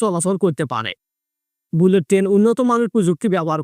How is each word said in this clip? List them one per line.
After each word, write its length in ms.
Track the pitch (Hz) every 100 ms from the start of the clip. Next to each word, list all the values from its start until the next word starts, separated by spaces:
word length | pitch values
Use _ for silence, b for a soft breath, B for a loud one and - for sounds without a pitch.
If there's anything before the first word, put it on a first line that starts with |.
চলাচল 340 | 220 170 180 190
করতে 200 | 190 156 147
পারে। 200 | 117 110 - _ _ _ _ _ _ _
বুলেট 300 | 160 185 190 147
ট্রেন 160 | 196 190 202
উন্নত 240 | 220 233 247
মানের 200 | 233 233
প্রযুক্তি 340 | 226 175 170 226 180
ব্যবহার 260 | 160 156